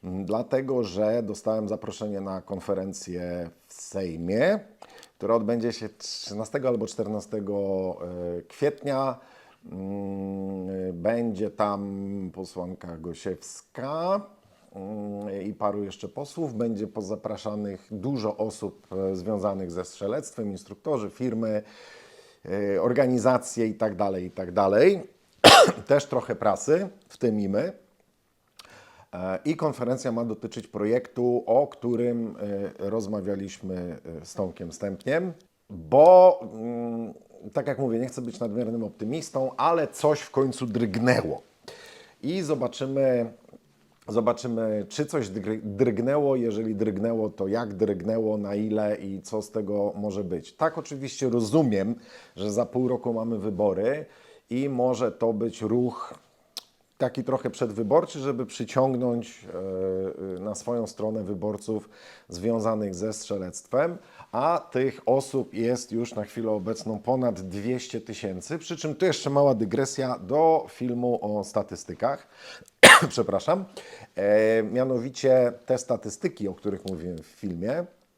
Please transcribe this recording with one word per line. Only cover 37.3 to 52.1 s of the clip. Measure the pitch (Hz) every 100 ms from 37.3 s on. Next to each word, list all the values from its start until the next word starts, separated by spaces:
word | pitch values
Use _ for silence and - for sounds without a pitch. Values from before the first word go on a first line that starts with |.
| - 104
tak | 147 139
jak | 131
mówię, | 135 113
nie | 127
chcę | 131
być | 120 -
nadmiernym | 117 107 113 117
optymistą, | 107 - 107 156 143 135 131 -
ale | 143 170 147
coś | - 147 147
w | -
końcu | - 135 120 123
drgnęło. | 110 117 98 123 107 80 65 - _ - - - - - _
I | 135 185
zobaczymy, | 156 143 120 - 135 135 135 123 117 - - - _ _ _ _ -
zobaczymy, | 110 113 117 123 113 110 107 98
czy | - 147
coś | 160 104
dgry-, | 95 95 110
drgnęło. | 110 98 123 104 120 147 143 135
Jeżeli | 117 104 110 104
drgnęło, | 110 98 113 113 107
to | - 98
jak | 110 117
drgnęło, | 95 104 95 92 113 110 107
na | 101 104
ile | 107 107 104 104
i | 98 98
co | - 107
z | 104
tego | 110 143 208 202 202
może | 208 196
być. | 190 85 -
Tak, | - 160 160
oczywiście | - 139 135 - 131
rozumiem, | 120 110 156 139 101 98 117 -